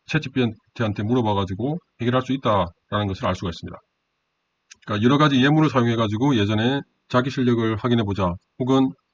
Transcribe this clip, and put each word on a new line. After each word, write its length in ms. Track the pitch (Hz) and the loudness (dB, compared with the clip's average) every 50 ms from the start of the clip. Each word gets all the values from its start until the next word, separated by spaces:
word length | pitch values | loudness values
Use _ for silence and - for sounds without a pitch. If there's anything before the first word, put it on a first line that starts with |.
| _ | _
챗지피티한테 960 | - - 156 147 - - 131 123 113 107 - _ _ _ - 117 107 101 - 104 | -4 -4 -4 -4 -2 -2 0 0 0 -2 -6 _ _ _ -4 -4 -2 -2 -2 -2
물어봐가지고 760 | 107 123 127 117 107 104 98 95 92 95 92 113 139 151 175 - _ _ _ | 0 0 0 2 0 0 0 -2 -4 -4 -4 -4 -4 -4 -6 -10 _ _ _
해결할 220 | 117 123 123 131 123 | -4 0 0 0 0
수 100 | - 131 | -2 -4
있다라는 760 | 135 - 120 107 98 90 85 - _ _ _ - 104 104 98 | -2 0 0 0 0 0 -2 -6 _ _ _ -4 -4 -2 -4
것을 180 | 95 - - | -4 -4 -4
알 80 | 95 92 | -4 -4
수가 160 | - 101 92 | -4 -6 -8
있습니다. 260 | 82 - - 90 87 - _ _ _ _ _ _ _ _ _ _ _ _ _ _ _ _ _ _ - _ _ | -8 -10 -12 -14 -16 -16 _ _ _ _ _ _ _ _ _ _ _ _ _ _ _ _ _ _ -20 _ _
그러니까 180 | - 107 101 107 | -6 -2 0 2
여러 140 | 123 139 143 | 2 4 4
가지 240 | 151 151 139 127 127 | 4 4 4 4 4
예문을 240 | 143 151 156 156 147 | 4 4 4 4 2
사용해가지고 640 | - 131 120 117 117 113 117 107 104 107 127 147 139 | 2 2 2 2 0 0 0 -2 -2 0 0 2 2
예전에 440 | 110 101 101 110 107 110 123 139 143 - - _ _ _ _ | 2 2 2 0 0 0 0 0 -2 -4 -8 _ _ _ _
자기 220 | - 127 127 139 | -2 0 0 0
실력을 460 | 127 139 127 123 120 117 113 110 110 | -2 0 0 2 2 2 2 0 -2
확인해보자 580 | 104 - 123 120 117 110 101 98 95 95 90 87 92 - _ _ - | -2 -2 0 0 0 0 -2 -2 -2 -2 -2 -2 -6 -10 _ _ -6
혹은 320 | 131 123 135 135 135 135 139 - _ _ | -2 2 2 2 2 2 -2 -8 _ _